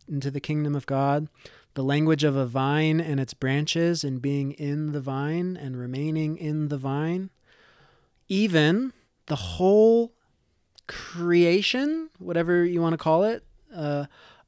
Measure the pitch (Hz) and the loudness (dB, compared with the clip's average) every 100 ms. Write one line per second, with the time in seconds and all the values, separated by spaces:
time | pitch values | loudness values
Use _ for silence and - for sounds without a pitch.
0 | - 143 139 139 - 151 147 143 - 135 | -8 -6 -4 -6 -4 -2 -2 -2 -2 0
1 | 139 143 156 _ - - _ - 135 147 | 0 0 -4 _ -20 -20 _ -6 -2 2
2 | 156 156 151 139 127 131 135 147 156 160 | 2 2 2 0 -2 0 0 2 2 2
3 | 160 139 131 - 131 139 151 165 170 170 | 0 -2 -4 -4 -2 0 0 0 0 0
4 | 143 131 139 143 139 - 147 147 151 147 | -4 -4 -2 -2 -4 -4 -4 -4 -4 -4
5 | 131 135 143 165 180 180 139 127 123 127 | -4 -4 -2 -2 -4 -6 -8 -8 -6 -4
6 | 151 156 156 160 156 156 151 143 135 139 | -2 -2 -2 -4 -4 -2 -2 -4 -4 -2
7 | 160 180 190 _ _ _ _ _ _ _ | -2 -4 -8 _ _ _ _ _ _ _
8 | _ _ - 190 214 165 151 190 262 - | _ _ -2 0 2 4 4 2 -2 -8
9 | _ _ - 147 90 82 185 208 220 233 | _ _ -8 -6 -6 0 4 6 6 4
10 | 233 _ _ _ _ _ _ _ - - | 2 _ _ _ _ _ _ _ -16 -14
11 | - 170 175 175 175 180 196 247 285 320 | -12 -4 2 6 6 4 2 0 0 -2
12 | 320 - 180 170 170 175 175 175 165 165 | -6 -10 -4 -2 2 4 4 2 0 0
13 | 165 160 208 226 - _ _ 202 147 143 | 2 2 2 -2 -10 _ _ -8 -4 -4
14 | 143 - - - | -6 -12 -20 -20